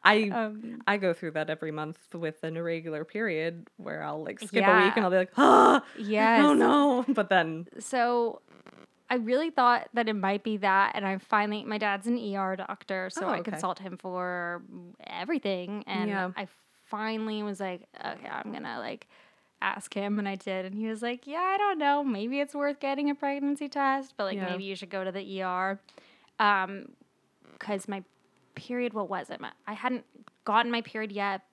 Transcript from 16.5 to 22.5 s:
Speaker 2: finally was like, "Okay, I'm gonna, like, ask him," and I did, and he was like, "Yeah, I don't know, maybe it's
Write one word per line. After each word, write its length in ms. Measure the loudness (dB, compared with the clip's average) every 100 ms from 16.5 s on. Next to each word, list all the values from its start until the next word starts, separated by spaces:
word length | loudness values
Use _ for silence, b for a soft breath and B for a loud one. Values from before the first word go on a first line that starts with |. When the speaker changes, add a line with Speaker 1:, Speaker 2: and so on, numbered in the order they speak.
| _ _ _ _
Speaker 2:
finally 580 | -8 -6 -4 -6 -6
was 160 | -6 -6
like, 220 | -8 -8 -14 -12
"Okay, 300 | -10 -10 -10
I'm 240 | -10 -10
gonna, 260 | -10 -10 -8
like, 280 | -10 -10 -16 b b b b b
ask 320 | -4 -4 -8
him," 260 | -6 -4 -4
and 100 | -4
I 60 | -6
did, 300 | -6 -6 -6
and 80 | -6
he 120 | -6
was 140 | -6
like, 260 | -6 -8 -8
"Yeah, 140 | -4
I 160 | -2 0
don't 200 | 0 2
know, 240 | 2 2
maybe 360 | 0 -2 -2 -2
it's 140 | -4